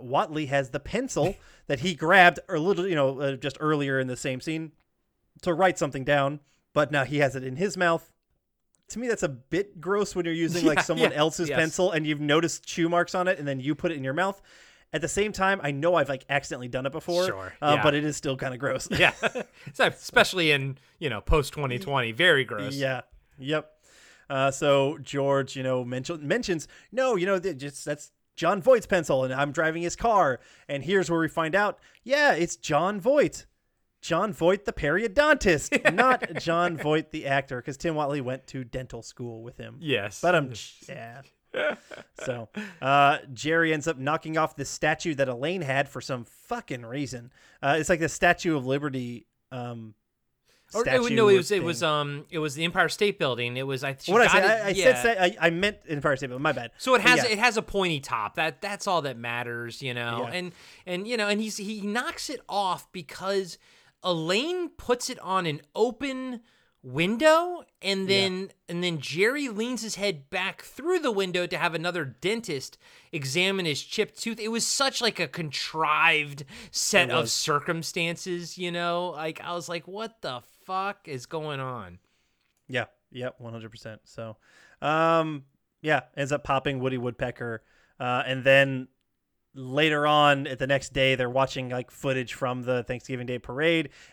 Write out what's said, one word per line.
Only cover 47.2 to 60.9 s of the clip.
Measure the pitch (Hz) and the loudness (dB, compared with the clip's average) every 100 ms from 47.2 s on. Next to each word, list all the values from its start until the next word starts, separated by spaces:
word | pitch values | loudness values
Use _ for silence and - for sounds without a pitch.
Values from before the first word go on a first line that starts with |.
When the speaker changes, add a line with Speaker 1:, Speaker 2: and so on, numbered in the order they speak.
| 120 _ _ _ | -16 _ _ _
Speaker 1:
Uh, | 139 156 | 0 2
it's | 151 | 2
like | 170 | 0
the | 160 | 0
Statue | - 175 170 175 151 | 2 2 4 2 0
of | 127 | 0
Liberty, | 139 147 131 120 120 - _ _ | -2 -2 -6 -8 -10 -16 _ _
um, | 131 123 117 110 - _ _ _ _ _ _ _ | -10 -10 -10 -14 -20 _ _ _ _ _ _ _
Speaker 2:
Or, | 208 | -4
Speaker 1:
statue | 247 254 240 226 | 2 2 4 4
Speaker 2:
no, | 214 | 6
it | 190 | 6
was, | 170 | 4
it | 202 | 0
was, | 165 160 | 0 0
Speaker 1:
thing. | 165 | 0
Speaker 2:
um, | 151 143 143 - | 0 -2 -6 -8
it | 170 | -6
was | 151 139 | -4 -2
the | |
Empire | 165 180 165 | -2 2 2
State | - 208 196 | 2 0 2
Building. | 151 120 120 123 | 0 0 -2 -4
It | 135 | -4
was, | 135 | -4
I, | 139 135 | -6 -6
she | - | 2
Speaker 1:
What | 214 | 6
did | 214 | 6
I | |
Speaker 2:
got | 196 | 6
Speaker 1:
say? | 190 226 | 4 2
Speaker 2:
it, | |
Speaker 1:
I, | 202 | 0
I | |
Speaker 2:
yeah. | 190 180 247 | 4 4 6
Speaker 1:
said, | - 196 | 4 4
sa-, | |
I, | 180 214 170 | 2 4 2
I | |
meant | 165 202 208 - | 2 0 -2 -6
Empire | 147 151 135 | -2 0 0
State | 135 | -4
Building. | 127 | -2
My | 151 | -2
bad. | 127 117 - | -2 -6 -6
Speaker 2:
So | 254 247 | 4 6
it | |
has, | 226 247 | 6 6
Speaker 1:
Yeah. | 247 | 4
Speaker 2:
it | 208 | 2
has | 240 220 | 2 2
a | |
pointy | - 202 185 151 | -2 0 0 0
top. | - 120 104 - | -2 -4 -2 -2
That, | 160 - | -4 -4
that's | 202 202 202 | -8 -6 -2
all | 175 | 0
that | 139 117 | -2 -6
matters, | 120 120 120 117 117 - | -6 -4 -4 -6 -8 -8
you | 135 | -6
know. | 120 117 117 120 | -4 -4 -4 -4
Speaker 1:
Yeah. | |
Speaker 2:
And, | 180 180 - - - | -6 -8 -12 -20 -16
and, | - | -8